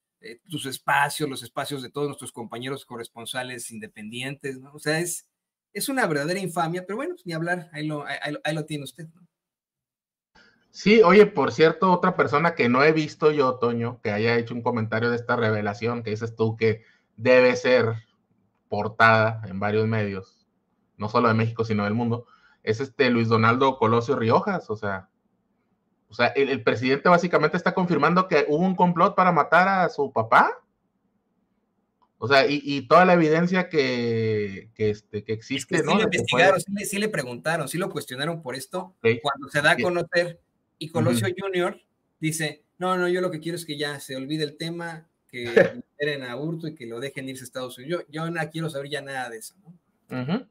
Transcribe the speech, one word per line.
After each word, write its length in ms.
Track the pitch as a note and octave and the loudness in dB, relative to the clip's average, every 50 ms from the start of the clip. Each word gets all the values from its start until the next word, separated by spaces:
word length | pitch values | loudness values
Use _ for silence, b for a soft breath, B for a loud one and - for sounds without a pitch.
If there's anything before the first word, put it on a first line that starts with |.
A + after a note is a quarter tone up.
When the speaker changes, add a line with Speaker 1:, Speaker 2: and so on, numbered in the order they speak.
| _ _ _ _ | _ _ _ _
Speaker 1:
eh, 200 | - A2 A#2+ - _ - | -20 -20 -20 -20 _ -12
tus 160 | D3+ C#3+ C3 | -10 -10 -8
espacios, 640 | C3 B2 - - C#3+ C#3 C#3 C#3+ D3 - - D3+ C3 | -10 -10 -8 -4 -2 0 0 0 -2 -2 -4 -6 -6
los 120 | C3 A2 | -6 -10
espacios 400 | A#2+ - - D3 C3+ - D3 C3+ | -12 -10 -8 -8 -8 -6 -8 -10
de 80 | B2+ A2 | -10 -10
todos 180 | - C#3+ D3 | -6 -6 -6
nuestros 260 | C#3+ C3 - B2+ A#2 - | -6 -6 -10 -14 -16 -14
compañeros 520 | B2+ A2+ - A#2 A#2 B2+ C3+ C#3 C3+ - | -14 -14 -12 -12 -10 -8 -8 -10 -10 -12
corresponsales 840 | _ A#2+ A#2 A2+ - _ A#2 A2+ - - C3 B2+ B2+ B2+ A#2+ - - | _ -14 -14 -14 -14 _ -16 -14 -10 -8 -8 -8 -8 -10 -12 -12 -14
independientes, 880 | A#2 G#2+ G#2+ G#2 _ A2 G#2+ G#2+ A#2+ B2 B2+ C#3 C#3+ - - C#3 C3 C3 | -14 -14 -16 -16 _ -16 -16 -12 -10 -8 -8 -8 -10 -8 -10 -12 -12 -12
¿no? 140 | B2+ C#3+ D3 | -16 -20 -20
O 60 | D3 | -6
sea, 200 | - D3+ D#3 E3 | -4 -2 -2 0
es, 260 | F3 E3+ - - - _ _ _ _ _ _ _ _ _ | -2 -4 -6 -10 -12 _ _ _ _ _ _ _ _ _
es 160 | - G3+ - | -10 -8 -6
una 180 | C#4 C4+ B3+ A3+ | -4 -2 0 0
verdadera 360 | F3 D3+ C#3 C#3+ E3 F#3 G3+ | 0 0 0 0 -2 -2 -4
infamia, 440 | F#3+ E3 D#3+ F3 D#3+ E3 F3 F#3 F#3 | -4 -4 -2 -2 -2 -2 -4 -6 -6
pero 120 | - G3+ | -8 -8
bueno, 160 | B3 D4+ F4+ F4 | -6 -6 -8 -8
pues, 100 | - _ | -10 _
ni 60 | F3 | -8
hablar, 380 | E3 D#3+ E3+ F3 F3+ F3 D#3+ - | -6 -4 -4 -4 -4 -6 -8 -12
ahí 160 | D3+ D3+ D3+ | -10 -8 -6
lo, 180 | D#3 D3+ D3 - | -6 -6 -6 -6
ahí, 120 | - C#3+ - - | -8 -8 -8 -6
ahí 100 | D3+ D3 | -8 -8
lo, 80 | - - | -6 -4
ahí 100 | D3+ D#3+ | -4 -4
lo 120 | D#3 D3+ | -4 -6
tiene 180 | D#3 D#3 C#3+ C3+ | -6 -8 -10 -10
usted, 240 | - - - D#3+ D#3+ _ | -12 -14 -16 -18 -18 _
¿no? 100 | _ F3 _ _ _ _ _ _ _ _ _ _ _ _ _ _ _ _ _ _ _ _ _ b b b b b b b _ | _ _ _ _ _ _ _ _ _ _ _ _ _ _ _ _ _ _ _ _ _ _ _ b b b b b b b _
Speaker 2:
Sí, 320 | _ - - G3 A3 A3+ | _ -2 4 6 8 8
oye, 240 | F#3+ F#3+ G3+ G#3+ G3+ | 8 10 10 8 8
por 260 | G#3 - D3 C3 A#2+ A2 | 8 4 0 -2 0 4
cierto, 400 | D3+ D#3 D#3+ D#3+ - F#3+ F#3 F3 | 4 4 4 4 2 2 2 4
otra 240 | - F#3+ F#3 - | 4 2 2 2
persona 380 | - D3+ B2 C#3+ C#3+ E3 E3+ E3 | 2 2 2 2 2 2 2 2
que 120 | - B2 | 2 2
no 160 | A#2 B2 C3 C#3+ | 2 4 6 6
he 80 | D#3+ | 6
visto 400 | D#3 D#3 D3+ D3 - - D#3+ D3+ | 4 4 0 -4 -4 2 2 2
yo, 240 | D3+ D3 C3 B2+ B2+ | 4 4 2 2 0
Toño, 460 | - A#2 A#2+ A#2 A#2 A#2 A#2+ A#2 - | 0 -2 -2 0 -2 -4 -4 -6 -6
que 100 | - G#2+ | -4 -4
haya 260 | G#2 G#2+ A2 A#2 A#2+ | -2 0 0 2 0
hecho 160 | A#2+ A#2 A#2 A#2+ | 0 -2 -4 -8
un 80 | A#2+ | -4
comentario 480 | A2+ B2 A#2+ A2+ A2 A2+ A2+ A2 A#2 A#2+ | -4 -2 -2 -2 -2 -2 -2 -2 0 0
de 60 | A#2+ | -2
esta 220 | A#2 A#2 - A#2+ | -2 -2 -2 -2
revelación 640 | A#2 A2+ G#2+ A2 G#2 G#2 G#2 G2+ - A2 A#2 A#2+ A#2+ A2+ | 0 2 0 0 0 -2 -4 -4 -4 -4 -4 -4 -4 -6
que 60 | G#2 | -6
dices 260 | G#2+ G#2+ A#2 A2 A2+ | -6 -6 -6 -8 -2
tú 220 | - A2+ A2+ A2+ | -2 -2 -2 0
que 260 | A2+ A2+ A2 G#2+ b b b b b b b _ | 0 0 0 0 b b b b b b b _
debe 380 | A2 A#2 B2+ B2+ B2+ B2+ B2 B2 | -2 4 6 6 8 8 6 4
ser 380 | - - B2 B2+ B2 A2+ A2+ A2+ A2+ - _ _ _ _ _ _ _ _ _ _ _ _ | 2 2 2 4 4 2 0 -2 -6 -10 _ _ _ _ _ _ _ _ _ _ _ _
portada 760 | _ - - G#2 A2 - - A2+ A2+ A2 A2 A2 A2+ A2+ A2 G#2+ | _ -6 -4 -4 -4 2 4 6 6 6 6 4 2 0 -4 -10
en 120 | F#2 F#2 G2 | -10 -6 -4
varios 260 | G2+ G#2 G#2+ A2 A2 | -2 0 0 0 0
medios, 640 | A2 A2+ G#2+ G#2 G2+ G2 F#2+ F#2+ - _ _ _ _ _ _ _ _ _ _ _ _ _ | 0 0 -2 -2 -4 -6 -8 -10 -14 _ _ _ _ _ _ _ _ _ _ _ _ _
no 100 | - G2+ | -10 -8
solo 200 | G#2+ - A#2+ A#2+ | -2 2 2 4
de 80 | A2+ A2 | 4 4
México, 300 | A2+ A2+ A2+ - - A2+ | 2 0 0 -2 -4 -2
sino 180 | A2+ G#2+ G#2 G#2 | -2 -2 0 0
del 100 | G#2 G#2+ | 0 -2
mundo, 320 | A#2+ A#2+ A#2 A#2 A#2 b b b b b b b b - | -2 -2 -2 -2 -4 b b b b b b b b -4
es 160 | A2 G#2+ A2+ | -4 -4 -4
este 300 | C3+ - - - C3 B2 | -6 -6 -2 0 2 2
Luis 160 | A#2+ A#2 A2+ | 4 2 2
Donaldo 500 | A2 A#2 A2 A2 A2+ B2 C3 C3+ C3+ - | 2 2 4 4 4 4 4 2 2 2
Colosio 380 | - A2+ A2 A#2 A#2 A#2 C#3+ C3 | 2 2 2 2 2 2 0 -2
Riojas, 540 | A#2 A2+ A2+ C3+ F#3 F#3 G#3 F#3+ D#3+ - - | 0 2 2 2 2 2 0 -4 -4 -4 -6
o 60 | G#2+ | -8
sea, 320 | - G#2+ G2+ F#2+ F#2 - _ _ _ _ _ _ _ _ _ _ _ _ _ _ _ _ _ _ _ _ | -6 -4 -6 -6 -6 -10 _ _ _ _ _ _ _ _ _ _ _ _ _ _ _ _ _ _ _ _
o 60 | _ G#2 | _ -2
sea, 140 | - A#2+ | 0 0
el, 220 | A#2+ - C#3+ C#3 B2 | 0 2 0 0 0
el 140 | C3+ A2+ A2+ | 0 0 0
presidente 460 | C3 B2+ A2+ B2+ B2+ C#3 C#3 - F3+ | 0 0 0 0 0 -2 2 4 4
básicamente 480 | F3 E3+ F#3 F3 E3 D3+ D3+ D#3 - | 4 4 4 0 2 2 2 0 0
está 160 | F3 - F3+ - | -2 -2 -2 0
confirmando 540 | F#3+ F3+ F3 D#3+ C#3+ C#3+ D#3+ F3 F#3 F#3 | 0 0 0 2 2 2 4 4 2 2
que 180 | - E3+ C#3+ - | 2 2 2 2
hubo 180 | D3+ D3 D#3+ F#3 | 2 2 2 2
un 100 | F#3+ F3+ | 0 2
complot 380 | F#3+ F3+ F3 E3+ E3 F3+ G3+ - | 2 2 2 4 4 2 4 4
para 180 | F#3+ F3+ F3+ | 4 2 4
matar 360 | E3+ D3 - - D#3+ F3 F#3 | 4 2 2 4 4 4 6
a 220 | G3 G3 F#3 F3 D#3 | 4 2 2 0 0
su 220 | - D3 C#3 B2 | 0 -2 -4 -2
papá. 520 | - A2+ A2+ - B2 E3+ - G4+ B4 - _ _ _ _ _ _ _ _ _ _ _ _ _ _ _ _ _ _ _ _ _ _ _ _ _ _ _ _ _ _ _ | -2 -4 0 4 6 6 6 4 0 -6 _ _ _ _ _ _ _ _ _ _ _ _ _ _ _ _ _ _ _ _ _ _ _ _ _ _ _ _ _ _ _
O 100 | _ A2+ | _ 0
sea, 220 | A#2+ C#3 C3+ B2 C3 | 4 4 4 6 4
y, 120 | D3 D3 C#3 | 0 -2 -4
y 240 | C#3+ C#3+ C3+ A#2 | -4 -6 -6 2
toda 180 | - D3+ F3 F#3 | 6 6 8 8
la 80 | F#3+ F3 | 8 6
evidencia 560 | F3 D#3+ D3+ D#3 E3 F3+ F3 F#3+ F#3 F3+ - | 6 6 4 4 2 2 2 0 0 -2 0
que, 1000 | E3 D3+ C3 C3 B2 A#2+ A#2+ A#2 A2+ A2+ A2 A2 G#2+ G#2 G#2 G2 G2 F#2 - - _ | 0 0 0 2 0 -2 0 0 0 0 0 0 0 -2 -2 -4 -8 -12 -16 -18 _
que, 160 | - G#2+ G#2+ | -2 0 0
este, 340 | G#2 - _ _ A2 G2+ - | 0 -4 _ _ -12 -10 -6
que 100 | - A2 | -6 -8
Speaker 1:
Es 40 | A2 - | -8 -6
que 60 | - C3+ | -8 -8
Speaker 2:
existe, 220 | E3 - - F#3 | -8 -4 -2 -2
Speaker 1:
sí 60 | D#3+ C#3 | 0 2
Speaker 2:
¿no? 100 | D3+ F3+ | 2 2
Speaker 1:
lo 60 | G#3+ | 2
Speaker 2:
De 100 | A3 - | 2 0
que 80 | F3 | 0
Speaker 1:
investigaron, 360 | D3+ B2 - B2 B2+ C#3 D3 F3+ | -2 -2 0 2 4 4 4 4
Speaker 2:
fue 80 | F3 | 2
Speaker 1:
sí 100 | - G3 | -2 -6
le, 140 | G3+ G3+ F#3+ | -6 -6 -6
sí 120 | - F#3+ | -6 -4
le 120 | G3+ G#3+ G#3+ | -4 -2 -2
preguntaron, 580 | G#3 D#3 B2+ A#2+ A#2+ A#2 - D#3 E3 E3 C3+ | -2 -4 -6 -6 -10 -6 -4 -4 -2 -2 -4
sí 100 | - - | -4 -4
lo 120 | E3 G3 G3 | -4 -4 -4
cuestionaron 520 | - - - - B2+ C3 C#3+ E3 E3+ D#3+ | -6 -8 -10 -8 -8 -6 -6 -6 -6 -6
por 140 | - - C3 | -8 -10 -10
esto, 400 | C3 - - - F#3 F3+ - _ _ - | -10 -10 -8 -8 -10 -10 -10 _ _ 0
Speaker 2:
Sí. 160 | A2+ A#2+ A#2 | 0 0 2
Speaker 1:
cuando 280 | - C#3+ - - C#3 C3+ | -2 -4 -4 -4 -10 -4
se 120 | - D3 | -2 2
da 100 | C#3+ D#3+ | 4 4
a 40 | F3 | 4
Speaker 2:
Sí. 80 | - - | 4 2
Speaker 1:
conocer, 580 | F3+ F3 F3 E3 - F3+ E3+ F3 E3 E3 - _ _ _ _ _ _ _ _ | 0 0 -2 -4 0 0 0 0 0 -6 -14 _ _ _ _ _ _ _ _
y 100 | D#3+ D#3 | -16 -6
Colosio 380 | - - A2 B3 A#3+ A3+ G3+ | -2 0 2 2 2 2 0
Speaker 2:
Ujú. 80 | F#3 F3+ F#3+ | -2 -4 -4
Speaker 1:
Junior 400 | G3 G3 F3+ F3+ F3 G3+ - - _ _ _ _ _ _ _ _ | -6 -4 -2 -2 -2 -2 -4 -8 _ _ _ _ _ _ _ _
dice, 440 | D#3+ D#3 D#3 D#3+ D#3 D3 - - _ _ _ - | -6 -4 -4 -4 -6 -6 -8 -12 _ _ _ -6
"No, 180 | F3+ F#3 F#3 | -4 -2 0
no, 100 | F3+ F3+ | 0 0
yo 140 | F3 F3+ F#3 | 0 0 0
lo 80 | F#3 E3 | -2 -4
que 100 | D#3 D3+ | -6 -6
quiero 160 | D3+ E3+ E3+ | -8 -8 -8
es 100 | E3 E3 | -8 -10
que 120 | D#3 D3 | -10 -8
ya 220 | C#3+ D3 D3 C#3+ C3+ | -6 -6 -6 -6 -10
se 160 | - - C3 | -12 -12 -10
olvide 280 | C3 C3+ C#3 D#3 D#3 D3+ | -10 -6 -6 -4 -4 -4
el 140 | C#3 D3 | -6 -6
tema, 500 | - D#3+ E3 E3+ E3+ E3+ E3+ D#3+ D#3+ - _ _ _ _ | -10 -10 -10 -8 -10 -10 -12 -12 -14 -18 _ _ _ _
que 180 | _ - B2 A#2+ | _ -12 -10 -8
Speaker 2:
<laughs> 400 | A#2 A#2 - - - - B2 - _ _ - | 2 4 4 4 4 0 -8 -16 _ _ -6
Speaker 1:
liberen 240 | D3 D3 C#3+ C3+ B2+ | -6 -4 -4 -6 -8
a 100 | B2 B2 | -10 -10
Aburto 340 | C3+ D3+ E3 E3 D#3+ E3 | -8 -8 -8 -8 -8 -10
y 80 | D3 - | -12 -12
que 100 | - A#2+ | -12 -14
lo 140 | A2+ A2+ A#2+ | -12 -10 -10
dejen 300 | C3+ C#3 - C#3+ C3+ C3 | -10 -10 -10 -10 -12 -12
irse 140 | C3 - B2+ | -12 -14 -16
a 20 | |
Estados 320 | - - C3 B2+ A#2+ A#2+ | -14 -12 -12 -12 -12 -12
Unidos. 260 | B2 B2+ D#3 F3 F3 - - | -14 -10 -8 -8 -8 -8 -10
Yo, 160 | C#3+ D#3+ E3 | -10 -8 -8
yo 40 | E3 | -6
no 120 | E3+ D#3+ D3+ D#3 | -6 -6 -6 -6
quiero 200 | - D#3+ E3 D3 | -6 -8 -8 -6
saber 200 | C3 C#3 C#3+ C#3 | -8 -10 -10 -8
ya 120 | D3 C#3 | -10 -10
nada 280 | C3+ C#3 C3+ C3 B2 A#2 | -10 -10 -10 -10 -10 -10
de 80 | A2+ | -12
eso", 180 | A2 - - - _ | -14 -16 -20 -20 _
¿no? 600 | _ E3 F3+ _ _ _ _ _ _ _ B2+ B2+ | _ -20 -20 _ _ _ _ _ _ _ -8 -6
Speaker 2:
Ujú. 260 | B2+ D3 F#3+ C4 - - | -4 -4 -4 -4 -6 -10